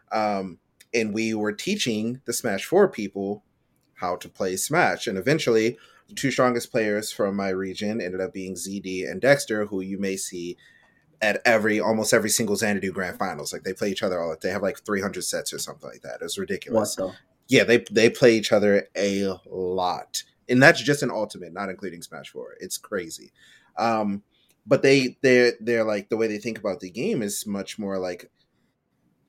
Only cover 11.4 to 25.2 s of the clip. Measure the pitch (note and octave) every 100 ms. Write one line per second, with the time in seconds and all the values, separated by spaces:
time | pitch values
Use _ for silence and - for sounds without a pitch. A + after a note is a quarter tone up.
11.4 | A#2+ A2+ G#2+ G#2+ F#2+ A2 G#2+ A#2 G#2 -
12.4 | G#2+ G#2 G#2+ G2+ F#2+ F#2+ F2+ E2 F#2+ D#2+
13.4 | D2+ E2+ F#2+ F#2+ G#2+ F#2+ G#2 F2+ E2 D#2+
14.4 | F#2+ G2 F#2+ - - G2+ G2 F2+ E2 E2+
15.4 | D2+ C#2+ - C#2+ C2 A#1+ - - E2+ G2
16.4 | F#2+ F#2 - A2 G#2 - F#2+ - _ _
17.4 | - B2+ G2 A#2+ - G#2+ A#2 - B2+ A2+
18.4 | G2+ G#2+ G#2 G2+ - - G2+ G2 G2 F2+
19.4 | F#2 F#2 F2+ F#2 F2+ F2 - - - _
20.4 | - B2+ C#3+ E3 A#2 C#3+ B2+ G2+ G#2 G2
21.4 | F2 F2 G2 F#2 G2 E2+ D#2+ D2+ C#2 C2
22.4 | B1 - F#2 - - G2+ F2 - - _
23.4 | _ - _ - A2+ A2 G#2 G2+ _ _
24.4 | _ _ - - C#3 C#3 B2+ -